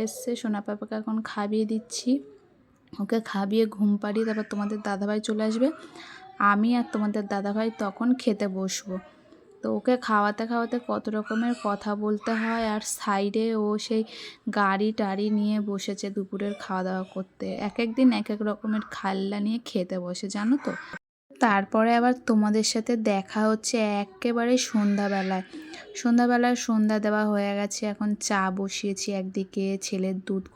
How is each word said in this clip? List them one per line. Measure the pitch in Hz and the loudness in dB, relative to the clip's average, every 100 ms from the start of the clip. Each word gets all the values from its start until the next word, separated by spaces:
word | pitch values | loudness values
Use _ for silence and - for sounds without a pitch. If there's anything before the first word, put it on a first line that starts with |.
এসছে, | 220 - 247 240 | -2 -4 -6 -4
সোনা | 220 208 | -2 -4
পাপাকে | 208 208 214 220 | -4 -8 -6 -6
এখন | 220 220 | -2 -4
খাইয়ে | 220 - 202 214 220 | -4 -4 0 0 0
দিচ্ছি, | 220 - - 247 277 - - _ _ _ _ - | -2 -4 -4 0 0 -2 -20 _ _ _ _ -14
ওকে | - 196 226 | -6 -2 -2
খাইয়ে | 220 196 196 220 220 | -2 -4 0 2 2
ঘুম | 208 208 202 | 2 2 2
পাড়িয়ে | 208 214 226 | 0 -2 0
তারপর | 214 214 | -2 -4
তোমাদের | 208 208 214 | -4 -4 -4
দাদাভাই | 208 196 202 214 | -4 -2 -2 -2
চলে | 214 214 | -2 0
আসবে, | 220 226 269 320 - - - - - - | 0 2 0 0 -14 -18 -18 -18 -12 2
আমি | 202 208 226 240 | 4 6 4 2
আর | 240 | 0
তোমাদের | 214 208 214 202 | 0 0 0 -2
দাদাভাই | 202 202 214 226 220 | -2 -2 0 -2 -2
তখন | 196 - 233 | -6 0 2
খেতে | 254 240 208 202 | 2 2 0 0
বসবো। | 185 190 - 202 185 - - - - - - | -2 -4 -4 -6 -8 -10 -20 -20 -20 -20 -8
তো | 220 214 | -2 0
ওকে | 254 247 | 2 0
খাওয়াতে | 240 208 208 208 226 | 2 2 2 0 -2
খাওয়াতে | 240 233 240 240 | -2 -2 -4 -2
কত | 214 214 | -4 -2
রকমের | 214 214 220 240 240 | -4 -2 -2 0 0
কথা | 208 202 208 208 | -2 -2 -2 -2
বলতে | 214 214 - | 0 -2 0
হয়, | 226 226 226 220 | 0 0 0 0
আর | 214 - | -2 -4
সাইডে | - - 196 202 220 226 220 | -6 0 0 2 0 0 2
ও | 208 214 | 0 0
সেই | - 220 220 - - - - | 0 0 -2 -6 -16 -10 -4
গাড়ি | 208 196 196 208 | 2 2 4 2
টাড়ি | 220 202 190 208 | 0 -2 0 0
নিয়ে | 208 208 214 | 2 2 0
বসেছে | 202 196 208 196 202 | 0 -4 -4 -6 -4
দুপুরের | 202 190 202 202 196 | -4 -4 -4 -4 -6
খাওয়া | - 185 | -4 -2
দাওয়া | 185 185 | -2 -2
করতে, | 190 190 190 - 190 185 | -4 -8 -10 -8 -6 -4
এক | 202 - | -4 -2
এক | 233 | -2
দিন | 226 254 | 6 6
এক | 214 214 | 6 0
এক | 214 | -2
রকমের | 208 208 220 214 - | -2 -2 -2 -2 -4
খাল্লা | - 196 196 196 208 | -6 -2 -2 -2 -2
নিয়ে | 208 233 - | -2 -2 -2
খেতে | 202 180 185 | -2 -2 -4
বসে, | 175 180 196 | -4 -6 -6
জানো | 202 214 285 | -2 2 2
তো। | - - - - _ _ _ | 0 -8 -10 -16 _ _ _
তারপরে | - 240 196 196 220 226 233 | 2 4 4 4 4 4 6
আবার | 247 247 - | 4 2 2
তোমাদের | 220 208 214 | 4 4 4
সাথে | 214 226 220 233 | 2 0 0 0
দেখা | 214 196 190 214 214 | 2 2 0 2 2
হচ্ছে | 220 - 233 | 2 0 0
একেবারে | 214 202 202 - 240 233 233 254 | 2 0 -4 -2 0 2 4 2
সন্ধ্যাবেলায়। | - 214 202 202 202 196 190 185 185 - - - - - | 2 2 2 2 2 0 0 -2 -4 -12 -14 -16 -14 -2
সন্ধ্যাবেলায় | 240 240 240 240 247 247 | 4 6 6 4 4 2
সন্ধ্যা | - 220 214 214 | 2 4 4 2
দেওয়া | 208 214 214 | 2 2 2
হয়ে | 208 202 202 | 2 0 0
গেছে, | 202 - 214 | -2 -4 -4
এখন | 202 208 208 | -2 -2 -2
চা | - 202 190 | 0 0 0
বসিয়েছি | 190 196 - 202 196 - | -2 -4 -4 -4 -4 -4
একদিকে, | 196 185 196 190 202 190 196 | -4 -4 -4 -4 -2 -2 -2
ছেলের | - 190 190 185 | -4 -2 -2 -2
দুধ | 185 190 - | -2 -4 -4